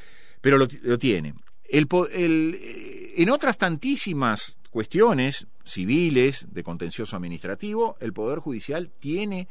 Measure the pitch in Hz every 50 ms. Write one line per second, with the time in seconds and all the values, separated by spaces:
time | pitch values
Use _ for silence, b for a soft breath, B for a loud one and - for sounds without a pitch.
0 | b b b b b b b b - 135 139 135 131 123 139 - - 120 120 120
1 | 139 127 101 85 76 76 - - - - - - - - - 143 156 - 180 180
2 | 175 - - 190 175 165 160 160 156 160 180 - - - - - - - - -
3 | - - - 175 165 208 269 294 311 254 214 - 196 175 165 147 - 262 - -
4 | - 202 165 139 135 117 107 98 - - - - - - - 113 110 - - 185
5 | 220 233 185 131 127 139 139 - - - - - - - - 92 90 98 131 165
6 | 175 165 143 123 127 139 135 - - 113 101 90 82 85 85 85 90 85 - -
7 | 110 - 110 92 87 87 85 85 - 90 101 - 202 208 208 226 233 220 - -
8 | - 110 92 110 107 120 147 165 - 156 127 104 - - 143 170 180 - - -
9 | - 143 160 190 208 208 196 180 180 b